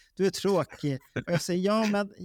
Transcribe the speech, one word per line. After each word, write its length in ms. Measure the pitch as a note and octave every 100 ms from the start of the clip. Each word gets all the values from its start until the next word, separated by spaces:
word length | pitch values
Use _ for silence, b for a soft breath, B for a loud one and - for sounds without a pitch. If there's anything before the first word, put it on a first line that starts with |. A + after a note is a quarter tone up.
| b -
du 100 | F#3+
är 40 |
tråkig." 680 | - F#3+ F#3+ - - D3 C3+ - -
Och 160 | -
jag 100 | E3+
säger: 220 | - F3+ F#3
"Ja, 200 | G#3+ A3
men 200 | G3+ G3+ -